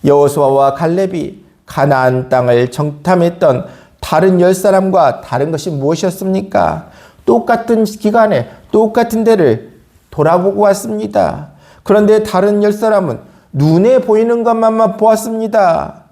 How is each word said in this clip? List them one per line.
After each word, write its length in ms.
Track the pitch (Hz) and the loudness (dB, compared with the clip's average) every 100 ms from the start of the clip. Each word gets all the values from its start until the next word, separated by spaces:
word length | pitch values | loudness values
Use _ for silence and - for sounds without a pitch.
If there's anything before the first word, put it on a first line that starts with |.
여호수아와 680 | 143 143 143 143 139 139 139 135 | 4 4 4 2 0 2 2 0
갈렙이 680 | 165 175 190 180 147 - - _ _ | -2 -2 -2 -4 -10 -12 -20 _ _
가나안 640 | - 143 135 127 127 127 | -2 0 2 2 0 0
땅을 420 | 127 123 120 123 | 0 2 2 0
정탐했던 920 | - 151 147 180 185 170 175 160 127 - - _ _ | -4 -6 -6 -2 0 0 0 0 0 -6 -18 _ _
다른 400 | - 160 190 185 | -4 0 2 2
열 120 | 180 | 2
사람과 680 | 190 202 190 190 185 147 - | 2 2 0 0 2 0 0
다른 300 | - 123 151 | -6 -6 -4
것이 180 | 160 185 | -6 -6
무엇이었습니까? 1160 | 147 139 165 190 175 190 190 196 - 85 156 - - - _ - | -4 -2 -2 -4 -4 -4 -4 -2 -2 0 -4 -12 -20 -20 _ 0
똑같은 580 | 233 214 226 233 226 214 | 0 0 -2 0 -2 -2
기간에 640 | 208 214 226 214 151 113 - - | -2 -2 2 2 0 -4 -14 -4
똑같은 520 | 208 220 220 233 226 | 0 0 0 -2 0
데를 500 | 220 220 151 110 - - _ _ _ | 2 4 4 0 -4 -20 _ _ _
돌아보고 500 | - 151 180 190 202 | -2 0 2 0 0
왔습니다. 880 | 208 196 226 214 214 208 175 - 147 - _ - | 0 0 -4 -8 -4 -2 -2 -4 -14 -20 _ -20
그런데 400 | - 208 208 214 | 0 2 4 2
다른 380 | 214 180 202 208 | 2 -2 0 0
열 80 | 208 | 0
사람은 480 | 208 220 208 175 113 - _ _ | 0 0 0 -2 -8 -12 _ _
눈에 480 | 135 151 160 220 262 | -2 2 4 4 2
보이는 440 | 254 214 226 233 | 2 0 2 0
것만만 540 | 233 226 226 220 226 220 | 0 0 0 2 -2 2
보았습니다. 1040 | 214 214 226 220 220 220 185 160 67 - _ | 0 0 -2 -6 -2 0 0 0 -4 -14 _